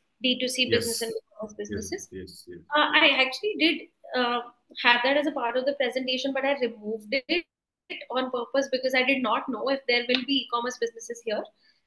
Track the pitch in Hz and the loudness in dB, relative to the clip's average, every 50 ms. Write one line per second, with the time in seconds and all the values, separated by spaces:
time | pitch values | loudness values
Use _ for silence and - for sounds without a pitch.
0 | _ _ _ _ - 247 254 254 254 247 - 262 254 233 220 233 226 233 226 226 | _ _ _ _ 0 0 0 2 0 -2 0 0 2 2 2 2 2 0 -2 -2
1 | 233 226 220 - _ _ _ - 214 214 208 208 208 208 208 202 214 - 349 - | -2 -4 -4 -6 _ _ _ -12 -12 -12 -10 -10 -8 -6 -6 -6 -6 -6 -8 -10
2 | - - - 185 - - - - - - 180 175 - - 285 302 302 - 294 302 | -10 -12 -12 -12 -12 -12 -14 -18 -18 -16 -16 -16 -10 -2 0 2 2 4 4 6
3 | 330 285 277 254 262 262 254 - - 427 392 262 302 330 - - - - _ _ | 6 6 4 4 2 0 0 -4 -4 -4 0 2 2 2 2 0 -6 -14 _ _
4 | _ - - 254 247 240 240 240 233 - - _ _ _ - - - 247 240 233 | _ -6 -2 0 0 0 0 -2 -4 -6 -16 _ _ _ -8 2 4 4 4 6
5 | 240 262 277 294 285 311 - 269 240 233 233 254 254 285 277 - 262 240 233 262 | 4 4 2 4 2 0 -2 -2 -4 0 0 0 0 0 0 0 0 0 0 -2
6 | 262 254 254 254 269 277 262 269 262 277 285 277 247 226 220 214 208 208 220 214 | -2 -2 -2 -2 -2 -2 -2 0 2 2 2 2 0 -2 -4 -6 -8 -6 -6 -6
7 | 214 208 240 269 - - 330 349 330 _ _ _ _ _ _ _ _ - 311 - | -4 -2 -4 -4 0 0 -2 -2 -2 _ _ _ _ _ _ _ _ -16 -14 -14
8 | - - - 254 262 254 254 240 233 - - 269 269 262 262 247 254 262 254 254 | -10 -4 -2 -2 -2 0 -2 -4 -4 0 0 0 0 2 -2 -2 0 2 2 2
9 | 254 247 277 262 247 214 226 277 277 - 240 208 220 262 277 269 - - 240 240 | 4 4 2 2 4 2 2 0 0 -2 -4 -2 0 0 0 -2 0 2 2 2
10 | 240 240 247 262 240 277 277 262 226 - 240 240 240 247 254 - 233 233 - 226 | 2 2 0 0 2 2 0 0 0 0 -2 -2 -2 -2 -2 -2 -4 -4 -4 -8
11 | - - 233 - - 220 208 214 214 - _ _ _ _ _ _ _ | -12 -10 -12 -8 -4 -4 -2 -2 -4 -8 _ _ _ _ _ _ _